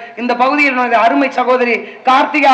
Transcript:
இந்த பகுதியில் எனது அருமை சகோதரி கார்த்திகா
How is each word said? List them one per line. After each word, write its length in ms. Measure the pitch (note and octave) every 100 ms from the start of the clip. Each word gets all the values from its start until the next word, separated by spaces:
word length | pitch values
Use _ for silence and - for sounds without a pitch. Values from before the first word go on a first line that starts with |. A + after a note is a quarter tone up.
| - -
இந்த 140 | A#3+ A#3+
பகுதியில் 340 | C4 D4 C#4+ B3+
எனது 200 | B3 A#3 A#3
அருமை 260 | C#4+ C4 B3
சகோதரி 360 | A#3+ B3+ A#3+ A3 - - -
கார்த்திகா 440 | C4+ D4 D4+ C#4